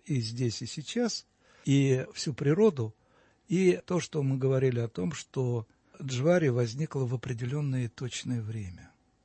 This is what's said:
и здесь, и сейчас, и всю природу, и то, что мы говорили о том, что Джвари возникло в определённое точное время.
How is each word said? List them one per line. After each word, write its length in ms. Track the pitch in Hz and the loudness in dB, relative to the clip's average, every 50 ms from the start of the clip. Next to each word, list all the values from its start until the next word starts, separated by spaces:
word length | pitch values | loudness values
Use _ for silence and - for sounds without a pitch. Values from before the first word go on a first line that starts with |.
| - | -6
и 140 | - 151 127 | -4 -2 -2
здесь, 400 | 113 110 117 120 131 117 104 - | -2 -2 -4 -2 -2 -2 -2 -4
и 60 | 123 | -8
сейчас, 600 | 110 - - 143 - - 233 240 214 - - - _ _ _ _ _ _ - - | -10 -10 -10 -10 -6 -2 0 0 0 -2 -4 -10 _ _ _ _ _ _ -8 0
и 400 | - 135 139 139 135 131 131 131 - - | 2 4 4 4 4 2 0 0 -6 -8
всю 200 | - - 165 120 | -8 -6 -6 -4
природу, 600 | - 147 139 156 190 220 214 160 135 113 107 - _ _ _ _ _ _ _ _ _ _ - | -2 2 2 4 6 6 4 4 2 -4 -6 -6 _ _ _ _ _ _ _ _ _ _ -2
и 320 | 165 185 190 180 180 180 - | 2 4 6 6 4 4 2
то, 140 | - 180 170 | -2 -2 -2
что 220 | - - - 156 139 | -2 -2 -2 -2 0
мы 140 | 135 135 | 0 0
говорили 440 | 131 131 131 131 131 131 131 120 120 | 2 2 2 2 4 4 2 2 0
о 80 | 117 113 | -2 -4
том, 240 | - 175 180 180 143 | -4 -4 -4 -2 -4
что 540 | - - - - 139 127 123 120 117 110 - _ _ _ _ - - - | -4 -10 -8 -4 -2 -2 0 0 -2 -4 -8 _ _ _ _ -16 -12 -8
Джвари 460 | 135 127 123 131 165 180 180 160 139 | -6 -4 0 4 4 4 6 6 4
возникло 580 | 117 123 123 113 110 139 156 - - 139 131 | 4 2 0 0 -2 -4 -6 -4 -4 -4 -2
в 80 | 117 127 | -2 -2
определённое 720 | 120 - 131 123 113 123 123 139 151 147 139 131 127 123 113 | -4 -4 -6 -6 -4 -4 -4 -4 -2 -2 -2 -2 -2 -2 -4
точное 540 | - - 135 120 - - - - 123 117 107 | -6 -8 -10 -8 -8 -8 -6 -4 -4 -4 -4
время. 480 | 107 113 110 101 90 87 - - - _ _ _ _ _ _ _ | -4 -6 -6 -8 -8 -10 -14 -18 -20 _ _ _ _ _ _ _